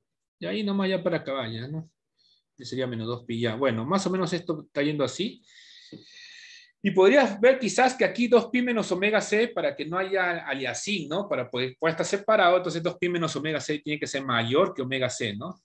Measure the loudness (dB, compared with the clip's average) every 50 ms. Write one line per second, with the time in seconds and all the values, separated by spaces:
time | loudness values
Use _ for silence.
0 | _ _ _ _ _ _ _ -12 -8 -6 -4 -4 -2 -2 0 0 0 0 0 0
1 | 0 -2 -2 -2 -2 -4 -6 -4 -4 -6 -6 -8 -8 -8 -8 -10 -10 -12 _ _
2 | _ _ _ _ _ _ _ _ _ _ _ -18 -12 -8 -4 -4 -4 -4 -4 -6
3 | -4 -6 -6 -6 -6 -6 -4 -2 -2 -2 0 0 0 0 0 0 -2 0 0 0
4 | 0 0 -2 -2 -2 -2 -4 -4 -4 -6 -6 -6 -8 _ -4 -2 -2 0 0 0
5 | -2 -2 -2 -4 -6 -6 -8 -12 _ _ -20 -20 -20 -20 -20 -20 -20 -20 -20 -20
6 | -20 -20 -20 -20 -20 -20 -20 -20 -20 -20 -20 -20 -20 _ _ _ -2 2 6 6
7 | 8 8 8 8 6 4 4 4 6 6 6 4 0 0 2 4 4 4 4 2
8 | 0 0 2 0 2 6 6 4 4 4 -2 -2 0 0 0 -2 -2 -2 -2 0
9 | 0 2 2 0 0 2 0 0 0 0 -2 -2 -2 -2 -2 -4 -6 -4 -4 -4
10 | -2 0 0 0 0 0 -2 -4 -6 -6 -6 -4 -4 -6 -6 -6 -4 -4 -4 -4
11 | -4 -4 -4 -4 -4 -2 -4 -4 -4 -4 -4 -4 -4 -4 -4 -2 -2 -2 0 -2
12 | -2 -2 -4 -2 2 2 4 6 6 6 6 4 2 -2 -4 -4 -4 -4 -4 -2
13 | -2 -2 0 0 -2 -2 -4 -4 -4 -4 -4 -4 -4 -4 -6 -4 -4 -6 -6 -6
14 | -6 -6 -6 -4 -2 0 0 0 2 2 4 4 2 2 0 -4 -4 -4 -2 -2
15 | -2 -2 -2 -4 -4 -4 -4 -6 -8 -12 -12 _